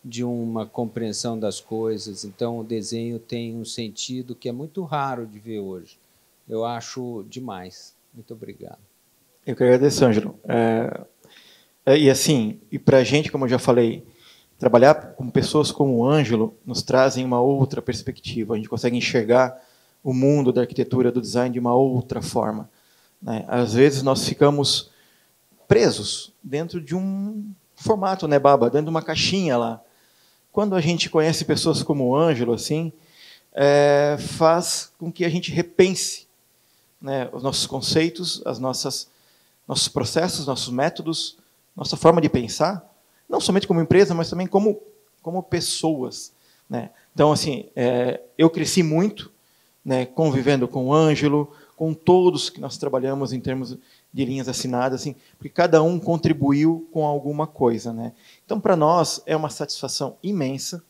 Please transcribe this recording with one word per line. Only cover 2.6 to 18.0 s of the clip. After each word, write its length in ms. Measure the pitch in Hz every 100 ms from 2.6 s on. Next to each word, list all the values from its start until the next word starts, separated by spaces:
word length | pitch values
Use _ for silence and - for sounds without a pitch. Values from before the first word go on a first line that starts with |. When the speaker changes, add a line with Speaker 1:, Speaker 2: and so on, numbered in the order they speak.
Speaker 1:
desenho 540 | 110 113 95 117 117 117
tem 360 | - 120 117
um 100 | 117
sentido 720 | 110 - 113 98 - 127 123
que 140 | 117 123
é 40 |
muito 300 | 120 156 190
raro 440 | 165 151 135 123 117
de 120 | 104
ver 220 | 110 107
hoje. 380 | 98 92 80 _ _ _ _ _ -
Eu 160 | 110
acho 600 | 117 120 - 131 123 117 104
demais. 680 | 131 127 95 90 - - _ _
Muito 180 | 120 -
obrigado. 460 | 113 110 - - - _ _ _ _ _ _ -
Speaker 2:
Eu 80 |
que 80 | 117
agradeço, 420 | 127 123 139 -
Ângelo. 340 | 127 107 107 - -
É, 560 | 117 113 113 120 - - _ _ - _ _ _ _ -
é, 120 | 143
e 120 | 139
assim, 500 | 131 - 143 107 - _
e 60 | -
pra 260 | - 135
gente, 260 | 120 147 151
como 140 | 143
eu 40 | 127
já 100 | 123
falei, 460 | - 123 117 92 - _ _ _ _ _
trabalhar 540 | 123 117 135 156 -
com 160 | - 127
pessoas 420 | 139 - 151 147
como 240 | - 139 120
o 100 | 123
Ângelo 480 | 151 120 117 110 - -
nos 160 | 120
trazem 420 | - 127 131 127
uma 160 | 127 123
outra 400 | 127 139 131 123
perspectiva. 720 | - 110